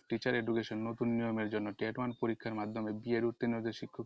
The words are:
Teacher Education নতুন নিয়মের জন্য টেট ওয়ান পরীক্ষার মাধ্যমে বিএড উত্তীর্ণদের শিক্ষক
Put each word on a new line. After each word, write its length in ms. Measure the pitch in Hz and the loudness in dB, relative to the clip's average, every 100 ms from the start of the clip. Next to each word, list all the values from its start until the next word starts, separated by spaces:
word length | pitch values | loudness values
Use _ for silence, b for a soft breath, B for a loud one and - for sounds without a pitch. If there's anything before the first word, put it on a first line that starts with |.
| - | -2
Teacher 260 | - 131 | -2 2
Education 440 | 123 117 113 113 110 113 | 0 2 0 0 -2 -4
নতুন 180 | 113 120 117 | 0 2 2
নিয়মের 320 | 117 113 107 | 2 2 2
জন্য 180 | 107 107 104 | 0 -2 -2
টেট 180 | 110 110 | -2 0
ওয়ান 140 | 123 113 | -2 0
পরীক্ষার 380 | 117 110 117 110 | 0 0 -2 -2
মাধ্যমে 320 | 104 110 110 | -4 -2 -2
বিএড 300 | 107 117 117 | -4 0 2
উত্তীর্ণদের 540 | 117 113 120 117 113 - | 2 2 0 0 -2 -4
শিক্ষক 260 | - - | -8 -8